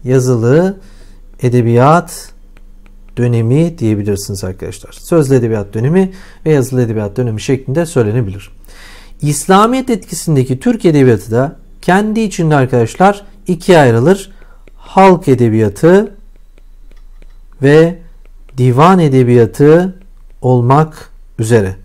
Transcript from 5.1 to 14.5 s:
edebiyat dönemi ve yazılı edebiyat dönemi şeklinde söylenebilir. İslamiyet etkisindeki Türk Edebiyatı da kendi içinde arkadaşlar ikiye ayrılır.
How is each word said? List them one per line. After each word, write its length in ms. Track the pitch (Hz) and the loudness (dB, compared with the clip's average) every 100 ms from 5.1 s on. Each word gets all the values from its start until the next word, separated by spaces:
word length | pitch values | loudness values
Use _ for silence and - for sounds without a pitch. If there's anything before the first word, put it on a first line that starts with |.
| 170 135 135 | -2 2 0
edebiyat 380 | 117 110 101 | 0 -4 -6
dönemi 380 | 113 127 175 190 185 - - 160 | -6 -2 0 -2 -6 -20 -10 -2
ve 60 | |
yazılı 300 | 151 120 127 | 0 0 -2
edebiyat 360 | 117 110 104 104 | -2 -4 -6 -6
dönemi 240 | 123 107 | -6 -6
şeklinde 440 | - 135 135 139 165 | -4 -6 -4 -6 -4
söylenebilir. 680 | 135 107 113 104 95 - - - - - - - - | -2 -2 -2 -6 -10 -18 -20 -20 -20 -20 -20 -20 -8
İslamiyet 680 | 147 143 - 190 220 262 262 | -6 -6 0 0 2 -2 -4
etkisindeki 680 | 226 - - - 147 127 131 | -6 -6 -10 -2 -2 -2 -2
Türk 260 | 247 226 180 | -2 0 0
Edebiyatı 460 | 147 127 110 110 | 2 2 2 -2
da 240 | 113 139 - - - | -4 -4 -8 -20 -10
kendi 380 | - 185 214 214 | -2 0 0 -4
içinde 360 | 220 - 165 151 | -4 -4 0 0
arkadaşlar 720 | 131 123 113 - 185 202 - - - | 0 0 -2 0 0 0 -10 -18 -8
ikiye 300 | 170 - 175 | -6 2 4
ayrılır. 520 | 135 113 135 196 - - - | 4 2 0 0 -4 -20 -20